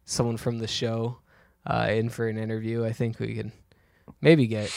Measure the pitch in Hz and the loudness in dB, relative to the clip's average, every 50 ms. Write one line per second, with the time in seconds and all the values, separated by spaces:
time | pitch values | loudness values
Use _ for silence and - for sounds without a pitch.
0 | _ - - - 120 117 113 110 - 123 117 113 113 107 - - 120 113 113 117 | _ -6 -2 0 0 0 0 -2 -2 -4 -4 -4 -4 -4 -4 -2 -2 -2 -2 0
1 | 113 127 123 - _ _ _ - - _ _ _ - - - 117 113 107 107 113 | -2 -4 -6 -8 _ _ _ -20 -20 _ _ _ -6 -4 -2 0 0 0 2 0
2 | 113 117 117 - 117 110 110 110 110 110 110 110 110 110 113 117 113 113 113 - | 0 -2 -2 -2 -4 -2 -2 -4 -4 -4 -4 -4 -4 -4 -2 -2 -2 -2 -2 -2
3 | 123 113 113 - - 110 117 110 - 113 - - - _ - _ _ _ _ _ | -2 -2 -2 -4 -6 -6 -4 -6 -8 -8 -10 -16 -20 _ -20 _ _ _ _ _
4 | - - - - - 151 165 151 123 110 110 107 104 101 - | -20 -20 -6 2 6 8 8 8 8 4 2 -2 -2 -4 -6